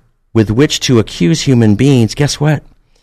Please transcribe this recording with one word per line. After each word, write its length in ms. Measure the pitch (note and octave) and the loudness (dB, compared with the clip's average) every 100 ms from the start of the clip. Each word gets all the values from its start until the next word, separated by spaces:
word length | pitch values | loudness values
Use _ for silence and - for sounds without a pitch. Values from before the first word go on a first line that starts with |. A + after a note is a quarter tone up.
| _ _ _ | _ _ _
with 160 | A2+ G#2 | -2 0
which 300 | A2 D3+ - | 0 0 -2
to 160 | - A#2+ | 0 0
accuse 440 | G2+ - E3+ D#3+ | 0 -2 -2 0
human 340 | C#3 B2 A2 G2+ | 0 2 2 2
beings, 400 | C3+ C3 A2 - | 2 2 0 -2
guess 240 | C#3+ - | -4 -2
what? 240 | D3 C#3+ - _ _ _ | -2 -2 -6 _ _ _